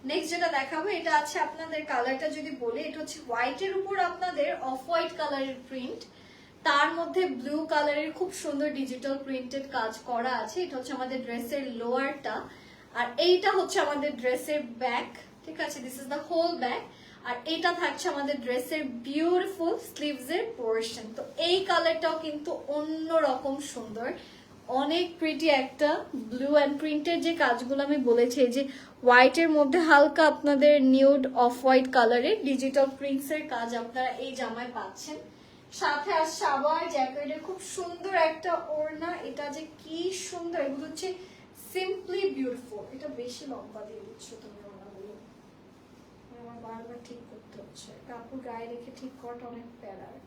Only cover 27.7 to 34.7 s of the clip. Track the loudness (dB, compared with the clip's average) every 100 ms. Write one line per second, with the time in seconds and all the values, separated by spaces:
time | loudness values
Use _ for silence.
27.7 | -2 2 2 4 6 4 4 2 2 -2
28.7 | -8 -18 0 8 10 10 8 4 6 6
29.7 | 4 8 10 10 8 6 6 2 6 8
30.7 | 8 8 8 8 8 2 4 4 6 6
31.7 | 6 6 6 6 6 4 2 2 0 2
32.7 | 4 2 2 -2 -2 -2 -4 -4 -4 -4
33.7 | -4 -6 -4 -4 -4 -8 -6 -6 -6 -8